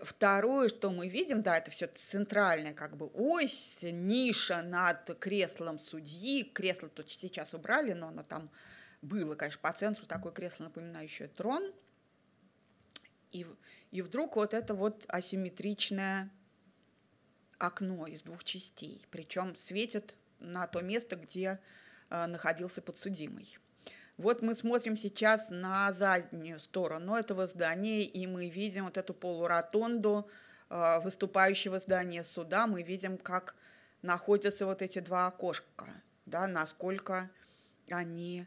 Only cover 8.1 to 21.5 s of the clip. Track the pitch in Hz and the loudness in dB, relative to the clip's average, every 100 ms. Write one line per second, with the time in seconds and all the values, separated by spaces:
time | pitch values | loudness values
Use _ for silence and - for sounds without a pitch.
8.1 | 160 151 160 151 - - - - - 143 | -12 -12 -12 -12 -18 -20 -20 -20 -16 -6
9.1 | 202 156 151 151 - 160 170 208 208 - | -2 -2 -2 -6 -2 -4 0 -2 -2 -6
10.1 | 170 180 180 180 - 160 165 170 165 156 | -8 -6 -8 -10 -8 -12 -12 -12 -12 -12
11.1 | - 147 - 220 302 392 - _ _ _ | -10 -12 -4 -2 0 -2 -10 _ _ _
12.1 | _ _ _ _ _ _ _ _ - - | _ _ _ _ _ _ _ _ -20 -20
13.1 | _ _ 180 165 - - - _ 185 175 | _ _ -12 -12 -16 -20 -20 _ -8 -4
14.1 | 233 330 220 208 220 226 196 214 214 - | -2 0 2 2 0 -2 0 0 0 -4
15.1 | 180 180 190 185 180 202 202 - 196 196 | -2 -2 -2 -4 -4 -4 0 0 0 0
16.1 | 190 196 - _ _ _ _ _ _ _ | -2 -4 -12 _ _ _ _ _ _ _
17.1 | _ _ _ _ _ 180 - 190 180 160 | _ _ _ _ _ -2 0 -4 -4 -8
18.1 | 156 165 170 - 185 - - 151 - - | -12 -14 -12 -10 -8 -10 -12 -14 -14 -14
19.1 | 190 151 185 185 175 - 190 233 208 214 | -14 -6 -6 -6 -8 -6 -4 -2 -4 -6
20.1 | - _ _ 170 180 175 175 180 226 233 | -18 _ _ -10 -6 -4 -4 -2 -4 -4
21.1 | 180 156 180 190 | -10 -8 -4 -2